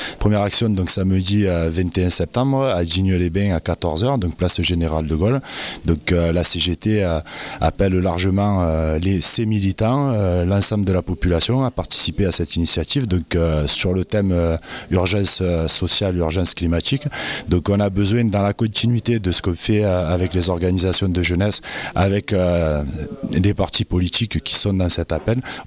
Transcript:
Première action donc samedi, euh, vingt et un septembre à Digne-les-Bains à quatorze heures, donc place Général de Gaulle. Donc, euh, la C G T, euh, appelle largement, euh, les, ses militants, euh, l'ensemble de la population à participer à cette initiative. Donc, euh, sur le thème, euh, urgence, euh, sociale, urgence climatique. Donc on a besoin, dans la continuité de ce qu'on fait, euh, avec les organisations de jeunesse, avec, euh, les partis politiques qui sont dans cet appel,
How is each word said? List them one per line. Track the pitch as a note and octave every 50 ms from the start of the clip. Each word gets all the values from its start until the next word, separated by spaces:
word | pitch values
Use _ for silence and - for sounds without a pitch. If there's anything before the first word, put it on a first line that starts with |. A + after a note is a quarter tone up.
| - - -
Première | - - G#2 G#2+ G#2
action | G2+ G2+ - - A#2+
donc | A2 G#2 F#2+ F2+ E2+
samedi, | - G2+ F#2 F#2+ F#2+ F#2+ F#2 F#2 G2+ G#2 G2+
euh, | F#2+ F2 E2+ E2 E2
vingt | D#2+ F2+ F#2 F2 -
et | F#2+ F2+
un | F2+
septembre | - - F2 D#2 - A#2 B2+ C3+ C3+ C3+ C3+
à | C3 G2+ F2 F2
Digne-les-Bains | D#2+ D#2 F#2 F#2+ F#2+ F#2 F2 F2+ F2 D#2+ G2 G2+ G2+ F2+
à | D#2+
quatorze | - - E2+ - - E2+ D2+ E2 G#2
heures, | C3 C#3
donc | B2+ F2+ E2+ D#2
place | - F2+ F2 - - E2+
Général | F2+ F2+ E2+ E2 D#2+ D#2 D#2 D#2
de | D2+ E2
Gaulle. | D#2 F2+ G#2+ C3 C3+ - - - - - - - - -
Donc, | - E2+ D#2 - -
euh, | F2+ E2+ E2+ E2 E2
la | F2 F2
C | - - -
G | - F#2 E2+
T, | - - G#2+ A2 G#2 G2
euh, | F2 E2 D#2 D2+ - - - - - - -
appelle | - E2 - - G2 G2 F#2
largement, | F#2 F2+ F#2+ E2+ F2 F#2 G2 F#2 G2 G2+ G#2 G2+ F#2+ F2
euh, | E2 D#2+ D#2+ D#2+ D#2 D#2
les, | D#2 F2 F#2+ G2 F2+
ses | D#2 - - - A2+
militants, | A2 A2 G#2 G2 G2 F#2 - A2 A2+ B2+ C#3+ C#3+ C3+
euh, | A#2+ G#2 G2+ F2+ F2 F2+ F2
l'ensemble | F2+ G2 G2 G2 - A2 G#2 G2
de | F2+
la | F#2 F2+ E2
population | - F2+ - - F2+ E2+ E2 - - A#2 C3 C3+
à | B2
participer | - - E2+ - - - - - - - G2+
à | F2+
cette | E2 - F2 - -
initiative. | F2 E2 - - F2+ D#2 - - C#3+ C3
Donc, | G#2+ F2+ F2+ D#2+ - -
euh, | E2+ E2+ E2 D#2 D2+ D2+
sur | D2 - - - F#2 F2+
le | F#2 F2+
thème, | - - G#2+ G2 F#2+
euh, | F2+ F2 E2+ E2 E2 E2 - - - - - -
urgence, | F2 F2+ F2+ F#2 G#2 G#2 G2 F#2 - -
euh, | F#2 F2+ F2 E2 E2
sociale, | D#2 - - F#2+ F2 - - G#2+ F#2+ F2+
urgence | F2 E2+ D#2+ D#2+ F#2+ F2 - -
climatique. | - E2+ E2 E2+ E2 - - C#3 C3+ - C#3 - - - - - - -
Donc | - F2+ F2 D#2 -
on | G2+ G2+
a | G#2 G2+
besoin, | F#2+ G2 G2+ F#2+ A2 A#2+ A#2
dans | A2 F#2+ G2+
la | G2 G2+ G2+
continuité | - A#2 G#2+ G2+ - - A#2 A#2+ A2+ - - A#2+ A2+
de | G2 F2+
ce | E2+ - -
qu'on | G2 F2
fait, | - - - A2 G#2 G#2
euh, | G2+ F2+ F2+ F2 D#2
avec | F2+ F2 F#2 F#2 F#2
les | F#2 E2+ F#2
organisations | F2+ E2+ F2 F2+ F#2 F#2 E2+ F#2+ F2+ - G2 F#2
de | F2 F2+
jeunesse, | E2+ D#2+ F2+ F2 G2 G#2+ G2+ - - - - - - - -
avec, | - F#2+ G2 G2 G2+ - - G#2
euh, | F#2 F2+ F2 F2 E2+ E2 D#2 D2+ D2 D2 C2+ - D#2 D2 - - - - -
les | - F2 F#2 G2+ G2+
partis | - F#2+ - - - -
politiques | - F#2 F2+ F2+ F2 - - A#2 G#2+ - D#2+ -
qui | - -
sont | - - G#2 G2
dans | F#2 F2+ F2
cet | - - E2 -
appel, | D#2+ D#2 - - A2+ B2+ - - - - -